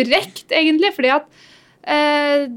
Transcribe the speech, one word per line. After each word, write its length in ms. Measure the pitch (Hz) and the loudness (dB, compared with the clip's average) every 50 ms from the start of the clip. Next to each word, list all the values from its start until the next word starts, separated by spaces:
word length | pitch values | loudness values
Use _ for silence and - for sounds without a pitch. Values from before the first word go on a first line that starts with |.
| 247 | 2
rekt 480 | 240 285 381 - - - - - - | 2 0 -2 -2 -6 -16 -20 -8 -4
egentlig? 400 | - 320 311 320 311 311 392 403 - | -2 0 2 2 2 2 0 -2 2
Fordi 200 | - 247 254 277 | 2 2 2 2
at, 100 | 294 - _ _ - - - - - _ _ _ _ - | 0 -2 _ _ -20 -20 -20 -20 -20 _ _ _ _ -6
eh, 640 | - 302 294 294 294 294 294 294 285 285 285 285 254 240 | -2 -2 0 0 0 0 0 0 0 0 -2 -2 -4 -10